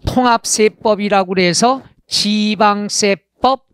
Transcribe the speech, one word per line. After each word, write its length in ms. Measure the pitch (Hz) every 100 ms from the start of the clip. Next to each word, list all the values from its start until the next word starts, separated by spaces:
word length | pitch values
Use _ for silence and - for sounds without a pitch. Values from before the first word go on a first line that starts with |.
| -
통합세법이라고 1200 | 254 247 233 - - 214 - 226 202 202 202 185
그래서 520 | 185 180 170 240 262 - _ _
지방세법 1600 | - 208 214 214 202 208 202 208 - 208 196 _ _ 247 262 _